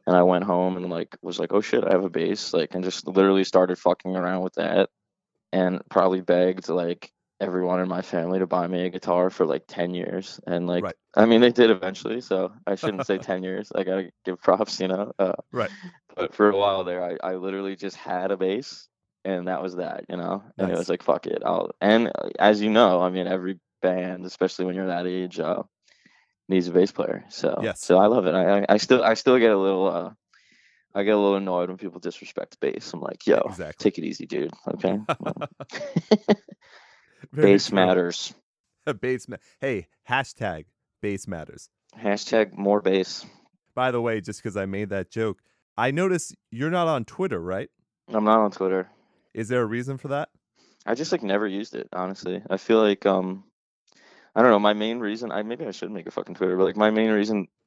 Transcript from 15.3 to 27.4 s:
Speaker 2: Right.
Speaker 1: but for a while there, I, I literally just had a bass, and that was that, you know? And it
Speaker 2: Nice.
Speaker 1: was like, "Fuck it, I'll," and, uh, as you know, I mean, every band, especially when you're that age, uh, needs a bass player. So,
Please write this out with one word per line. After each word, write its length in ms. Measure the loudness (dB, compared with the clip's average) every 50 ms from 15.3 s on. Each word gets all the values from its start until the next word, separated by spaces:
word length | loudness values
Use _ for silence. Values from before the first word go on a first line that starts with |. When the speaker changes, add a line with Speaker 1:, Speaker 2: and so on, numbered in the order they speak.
| -2 -4 -8 _
Speaker 2:
Right. 180 | -6 -4 -4 -4 -6 -12 -18 -20 -20 _ _ _ -8
Speaker 1:
but 180 | -6 -6 -4 0
for 140 | 4 4 4
a 60 | 4
while 260 | 4 2 2 0 0 -2
there, 320 | -4 -4 -4 -4 -6 -8 -6 -6
I, 80 | -6
I 40 | -6
literally 380 | -6 -6 -6 -6 -6 -6 -6 -8
just 180 | -8 -10 -10 -12
had 340 | -10 -8 -6 -6 -4 -2 -2
a 60 | -2
bass, 500 | 0 0 0 0 -2 -4 -8 -14 -20 -20 _ _ _ _ _ _ _ -6
and 220 | -6 -4 -4 -4 -4
that 120 | -4 -4 -4
was 120 | -6 -6
that, 280 | -6 -6 -6 -8 -10 -10 -10
you 80 | -8
know? 260 | -6 -6 -4 -6 -6 -8 -10 _ -4
And 80 | -4 -2
it 0 |
Speaker 2:
Nice. 60 | -2
Speaker 1:
was 120 | -2 -2 -2
like, 120 | -4 -4 0
"Fuck 220 | 0 0 0 -2
it, 140 | -4 -4 -4 -2
I'll," 260 | -2 0 -2 -2 -4 -4 -2
and, 260 | 2 4 4 4 4 2
uh, 200 | -2 -4 -8 -6 -2 2
as 220 | 4 4 4 4
you 80 | 2 2
know, 300 | 6 6 6 6 6 4
I 80 | 2 2
mean, 140 | 0 -2 -2
every 320 | -2 -2 -4 -4 -6 -8 -8 _ _ _ _
band, 440 | 0 0 0 0 -2 -6 -8 -10 -12
especially 400 | -10 -4 -2 -2 -2 -2 -2 -4
when 100 | -4 -4
you're 120 | -4 -4
that 180 | -4 -4 -2 -4
age, 320 | -4 -4 -4 -6 -6 -6 -4
uh, 220 | -4 -2 -2 -4 -6 _ _ _ _ _ _ _ _ _ _ _ _ _ _ _ _ 0
needs 180 | 0 0 2 2
a 20 | 4
bass 180 | 4 4 4
player. 320 | 2 -4 -4 -4 -6 -8 -10 -14
So, 300 | -10 -4